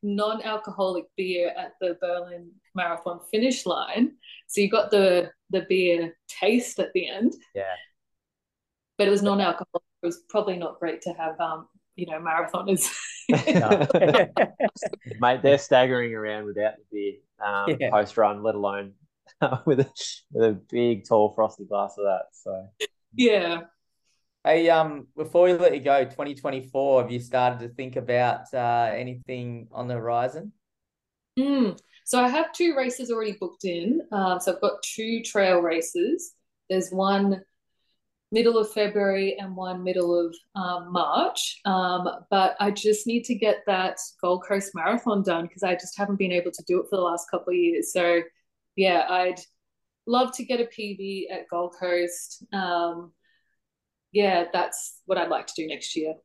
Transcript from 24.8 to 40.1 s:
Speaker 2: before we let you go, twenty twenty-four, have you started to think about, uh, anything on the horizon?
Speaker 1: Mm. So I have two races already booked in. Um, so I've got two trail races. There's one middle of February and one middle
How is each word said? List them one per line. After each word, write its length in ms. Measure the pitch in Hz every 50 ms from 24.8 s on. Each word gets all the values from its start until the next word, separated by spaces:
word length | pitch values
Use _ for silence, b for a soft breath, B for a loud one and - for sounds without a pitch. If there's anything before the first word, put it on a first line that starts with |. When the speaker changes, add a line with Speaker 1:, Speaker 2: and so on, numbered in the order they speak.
| 160 156 151 143 131 _ _
Speaker 2:
before 260 | 147 156 156 - 175 180
we 80 | 180 180
let 200 | 165 180 170 139
you 60 | 151
go, 240 | 127 139 139 139 131
twenty 320 | 120 - - 147 143 143
twenty-four, 640 | 127 - 147 135 131 131 - - 135 135 139 135 127 123
have 80 | 117
you 80 | 120 120
started 400 | 120 120 - 127 123 127 123 117 117
to 80 | 120 120
think 220 | - 131 127 123
about, 460 | 135 107 110 120 123 123 120 117 - - - -
uh, 380 | 127 120 120 120 120 117 113 104
anything 720 | 110 123 123 127 123 127 - 127 123 123 120 120 117 117 117 -
on 160 | - 113 120
the 60 | 123
horizon? 580 | 117 110 117 120 120 123 131 127 160 196 214 - _ _ _ _ _ _ _ _ _ _ _ _ _ _ _ _
Speaker 1:
Mm. 400 | 254 262 277 277 269 240 202 165 - b b b b b
So 160 | - - 247 247
I 60 | 247
have 240 | 254 311 330 320 -
two 240 | - 349 339 302
races 340 | 269 262 247 240 - 262 233
already 220 | 233 226 220 214 196 -
booked 240 | 190 175 - _ -
in. 380 | 185 175 170 170 208 277 330 - - 214
Um, 260 | 202 190 185 185 180
so 160 | - 190 175
I've 60 | 185
got 200 | - 196 - - -
two 360 | - - - 220 226 226 226 226
trail 340 | - - 208 196 185 180 175
races. 760 | 170 170 165 165 165 - - 180 175 226 320 381 - - - _ _ _ _ _ _ _
There's 200 | 190 185 180 -
one 520 | 185 185 190 196 196 196 202 196 196 185 - _ _ _ _ _ _ _ _ _ _ _ _ _ _ _ _ _
middle 260 | 208 220 233 233 233
of 140 | 226 214 214 -
February 640 | 214 208 202 208 208 202 196 190 196 196 196 196 202
and 180 | 196 190 190
one 260 | 185 190 185 185 185 180
middle 340 | 185 180 180 175 170